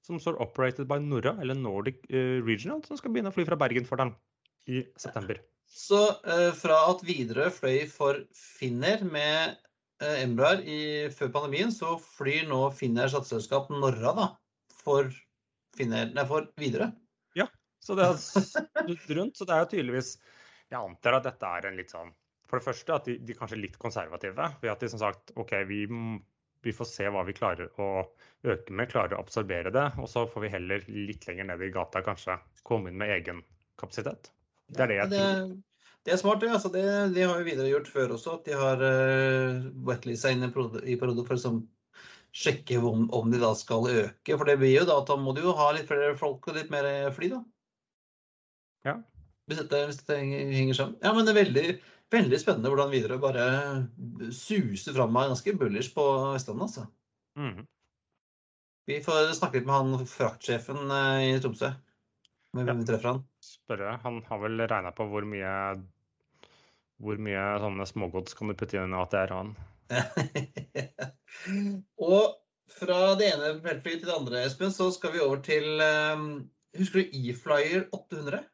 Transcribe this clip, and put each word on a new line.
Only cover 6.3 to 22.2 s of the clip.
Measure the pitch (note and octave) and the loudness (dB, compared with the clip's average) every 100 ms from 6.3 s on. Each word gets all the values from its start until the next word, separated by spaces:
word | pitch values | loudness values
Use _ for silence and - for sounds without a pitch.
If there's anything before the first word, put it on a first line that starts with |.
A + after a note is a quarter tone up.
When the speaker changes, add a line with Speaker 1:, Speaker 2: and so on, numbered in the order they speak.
| E3+ F3 | 4 4
Speaker 2:
fra | E3 E3+ D#3 D#3+ | 2 4 6 6
at | F#3 | 4
Widerøe | F3 D#3 A#2 A#2 E3 | -2 -2 -2 0 0
fløy | F3+ C3+ C3+ D3 | 0 0 2 0
for | - C#3+ C#3 C3+ | 0 2 2 -4
Finnair | - - - B2+ A#2+ D#3 G#3+ | -20 -20 -6 -4 0 2 2
med, | F#3 D3+ D3 D#3 D#3+ - _ _ _ _ | 0 0 0 0 -2 -6 _ _ _ _
eh, | D3 D3 | -4 -2
Embraer | B2+ A#2+ C#3+ F#3+ | 0 4 4 4
i, | D#3 D3+ D3+ D3+ D3 | 0 -6 -4 -4 -4
før | C3+ C3+ | -4 -2
pandemien, | C#3+ C#3+ C#3+ A3+ | -2 -2 0 0
så | A3 E3 E3+ | 0 -4 -4
flyr | - - C3+ D3+ D#3+ | -8 -6 -2 0 0
nå | C3 C3+ | 0 0
Finnairs | C3+ B2+ A#2 C3 | 0 -2 2 2
datterselskap | C3 C3 A2+ G#2 C#3 C#3 | 0 -2 -6 0 -2 -2
Norra | C#3+ C#3 A2+ A#2+ F#3 | 0 0 2 0 2
da, | G3+ - _ _ _ | -2 -2 _ _ _
for | - - C#3 C3+ B2+ _ _ _ _ _ | -8 2 2 2 -4 _ _ _ _ _
Finnair, | - B2 A2+ A2+ | -6 -2 0 -2
nei, | C3 C3+ | -2 0
for | D3+ D3+ - | 0 -2 -6
Widerøe. | C#3+ C#3 A3+ - _ _ _ F3 | -4 -2 -2 -4 _ _ _ -4
Speaker 1:
Ja, | B3+ _ _ _ | -4 _ _ _
så | - G3 | -6 2
det | F3+ | 4
er | D#3 | 2
snudd | - G3 G3 D#4 D#4 D4+ A#3 E3+ - D3+ | 0 0 2 -4 -4 -4 -4 -6 -4 -4
rundt, | A3+ - | -4 -6
så | F#3 | 0
det | |
er | D#3+ E3+ | 2 2
jo | F#3+ | 0
tydeligvis, | B2 B2+ C3 - _ - - - _ | -2 -4 -6 -12 _ -20 -20 -20 _
jeg | B2+ | -10
antar | G2 F2 A#2+ C3 | -10 -2 2 2
at | B2+ | 0
dette | - G2 | -6 -6
er | F2 F#2+ | -4 -6
en | F#2 | -10
litt | F2+ | -12
sånn, | E2+ E2+ _ | -14 -16 _